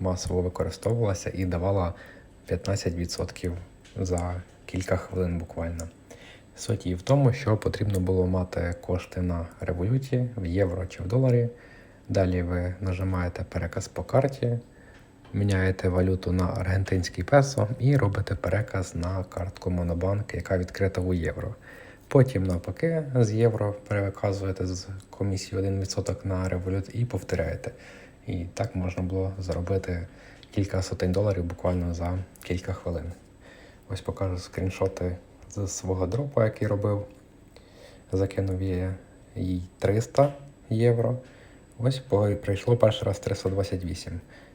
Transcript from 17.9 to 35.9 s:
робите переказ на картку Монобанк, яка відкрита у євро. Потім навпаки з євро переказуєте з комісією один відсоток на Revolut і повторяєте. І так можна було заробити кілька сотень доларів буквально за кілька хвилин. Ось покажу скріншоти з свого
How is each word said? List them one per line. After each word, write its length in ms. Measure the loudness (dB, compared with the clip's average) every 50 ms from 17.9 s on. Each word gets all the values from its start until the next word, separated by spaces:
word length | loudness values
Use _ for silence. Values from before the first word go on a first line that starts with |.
| 6
робите 380 | 6 4 4 2 2 0 0 -2
переказ 600 | -2 0 0 2 0 0 0 -2 -4 -4 -4 -4
на 300 | -4 -2 -2 -2 -2 -4
картку 460 | -6 -6 -6 -6 -6 -6 -6 -4 -2
Монобанк, 640 | 0 0 0 0 0 0 0 0 0 0 -2 -4 -6
яка 240 | -6 -2 0 0 0
відкрита 420 | 0 -2 -2 0 0 0 0 0
у 140 | 0 2 2
євро. 400 | 2 0 -2 -2 -4 -6 -6 -8 -10 -16 -20 -20 -20 -20 -20 -20 -16 0 6
Потім 360 | 6 6 8 6 4 0 2
навпаки 580 | 2 0 0 -2 -6 -4 -2 0 0 0 0 -2 2 4
з 180 | 4 4 4
євро 420 | 6 6 4 4 4 2 0 -2 -2 -4 -6 -2
переказуєте 760 | -2 0 0 -2 -2 -2 -2 -2 0 0 -2 -4 -2 -2 -4
з 220 | -4 -4 -6 -8 -10 -12 -14 -14 -10
комісією 480 | -6 -2 -2 0 0 -2 -4 -4 -2 -2
один 220 | 0 0 0 0
відсоток 440 | -2 -2 -2 -2 -2 -2 -2 -2 -2
на 240 | -2 -2 0 0 0
Revolut 420 | -2 -2 -2 -2 -2 -2 -2 -4
і 120 | -2 -2 -2
повторяєте. 680 | -2 -2 -4 -4 -2 0 0 0 0 -2 -4 -6 -8 -10 -12 -16 -20 -20 -20 -20 -20 -20 -14 -8
І 180 | -6 -4 -4 -6 -6 -4
так 220 | -4 -4 -2 -2
можна 260 | -2 -2 -2 -2 -2
було 300 | -2 -2 -2 -2 -2 -2 -4 -4
заробити 680 | -4 -4 -2 -2 0 0 0 0 -2 -2 -4 -4 -6 -8 -14 -18 -20 -20 -20 -20 -16 -6
кілька 320 | -2 -2 0 0 0 -2
сотень 300 | -2 -2 -2 -2 0 2
доларів 320 | 2 2 2 2 2 0 -2
буквально 500 | -4 -4 -2 -2 0 0 0 0 -2 -2
за 240 | -2 -2 -2 -2 -4 -6 -8 -12 -10
кілька 300 | -6 -4 -4 -2 -2 -4
хвилин. 400 | -6 -4 -4 -4 -4 -4 -6 -8 -10 -12 -16 -20 -20 -20 -20 -20 -20 -20 -20 -20 -20 -18 -12 -10
Ось 120 | -8 -8
покажу 380 | -6 -6 -4 -2 -2 -2 -2 -4
скріншоти 800 | -6 -8 -4 -4 -2 -2 0 0 0 0 0 -2 -4 -4 -4 -6 -10 -16 -20 -20 -18 -10
з 160 | -6 -6 -4 -4
свого 380 | -4 -4 -2 -2